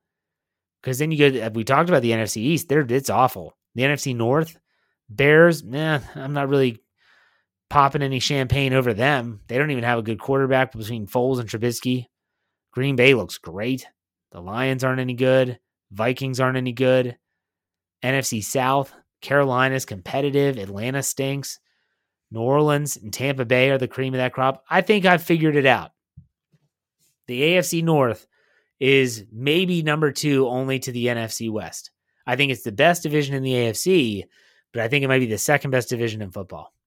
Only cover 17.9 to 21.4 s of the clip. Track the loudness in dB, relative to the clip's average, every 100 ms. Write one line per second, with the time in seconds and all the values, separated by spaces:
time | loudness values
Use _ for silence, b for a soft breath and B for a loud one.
17.9 | _ -2 -2 -2 -6 -4 -2 0 0 -2
18.9 | -10 _ _ 0 2 2 2 2 0 -6
19.9 | -10 -6 -4 0 2 0 -2 -8 -8 -6
20.9 | -4 -4 -4 -4 -6